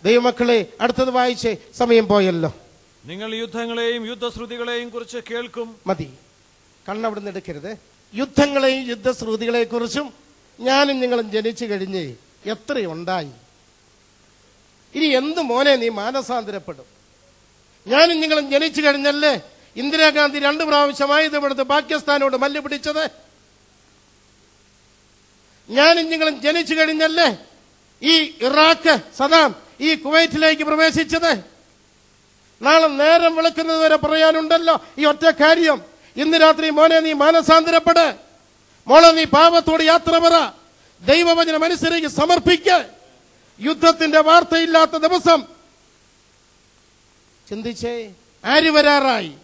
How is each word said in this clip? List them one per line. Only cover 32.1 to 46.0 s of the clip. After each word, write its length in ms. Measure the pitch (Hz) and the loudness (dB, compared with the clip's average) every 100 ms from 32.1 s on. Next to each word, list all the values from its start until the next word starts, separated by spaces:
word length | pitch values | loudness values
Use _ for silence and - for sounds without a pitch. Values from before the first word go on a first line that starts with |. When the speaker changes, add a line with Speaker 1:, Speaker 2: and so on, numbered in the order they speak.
| _ _ _ _ _ | _ _ _ _ _
Speaker 1:
നാളെ 260 | 240 320 320 | 0 2 2
നേരം 480 | 277 294 339 339 320 | 0 2 2 2 0
വെളുക്കുന്നത് 420 | 330 320 320 320 | -4 -2 -4 0
വരെ 180 | 320 311 | 0 0
പറയാനുണ്ടല്ലോ 880 | 302 311 320 320 311 330 330 311 - - | 0 2 2 2 0 0 0 -2 -4 -2
ഈ 80 | 294 | -2
ഒറ്റ 240 | 294 320 | 2 0
കാര്യം. 600 | 320 302 330 330 262 - _ _ - | 2 2 4 2 0 -6 _ _ -6
ഇന്ന് 260 | 302 320 | -2 4
രാത്രി 280 | 320 311 320 | 4 4 0
മോനെ 300 | 294 320 320 | 2 4 4
നീ 140 | 320 | 0
മാനസാന്തരപ്പെട്, 1040 | 302 294 330 285 320 330 330 330 339 320 214 - _ _ _ _ _ - | 0 2 2 4 4 4 2 4 2 2 -2 -18 _ _ _ _ _ 6
മോളെ 240 | 285 330 | 8 8
നീ 120 | 320 | 6
പാപത്തോട് 600 | 311 277 330 339 320 320 | 2 4 6 4 0 0
യാത്ര 340 | 320 330 330 330 | 2 2 2 2
പറ, 320 | 330 339 247 - _ _ _ _ 180 | 4 2 0 -8 _ _ _ _ 0
ദൈവവചനം 520 | 302 339 339 330 311 | 2 4 2 0 0
അനുസരിച്ച് 440 | 320 349 330 339 302 | -2 -2 -2 -2 -4
സമർപ്പിക്ക. 760 | - 311 349 302 349 381 359 240 - - _ _ _ _ _ | -2 2 2 2 2 2 0 0 -16 -20 _ _ _ _ _
യുദ്ധത്തിന്റെ 640 | 226 311 330 320 320 311 | -6 2 2 2 2 2
വാർത്തയില്ലാത്ത 680 | 311 339 339 330 330 320 320 | 6 4 4 -2 2 2 2
ദിവസം 520 | 320 320 359 349 320 233 - _ _ _ _ | 0 -2 0 2 2 0 -20 _ _ _ _